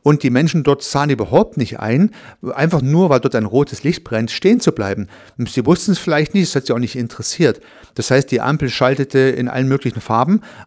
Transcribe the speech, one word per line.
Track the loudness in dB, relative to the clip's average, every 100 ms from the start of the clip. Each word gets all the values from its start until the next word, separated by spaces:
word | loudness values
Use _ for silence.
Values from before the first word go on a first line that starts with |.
und | 2 2
die | 2
Menschen | 2 2 2
dort | 0 0
sahen | 0 -2 0
überhaupt | -2 2 2 2 -2
nicht | -6 -6
ein, | -2 2 2 0 -20 -14 -10
einfach | -2 0 0
nur, | 2 2 4
weil | 2
dort | 2 -2
ein | 0
rotes | 0 -2 -4
Licht | -4 -4
brennt, | -4 -4 -4
stehen | 0 2 2
zu | 2
bleiben. | -2 -2 -4 -8 -14 -14 -8
Und | -6
sie | -2 2
wussten | 2 2
es | -2
vielleicht | 0 0 0
nicht, | 0
es | 0 -2
hat | -2
sie |
auch | -2
nicht | -2 -4
interessiert. | -8 -8 -6 0 0 0 -10 -20 -14 -6
Das | 0
heißt, | 0 2
die | -2
Ampel | -2 -2 -2
schaltete | 0 0 0 0 2
in | 2 0 -4
allen | -2 -2
möglichen | -2 -2 -6
Farben, | -2 0 2 0 -2 -20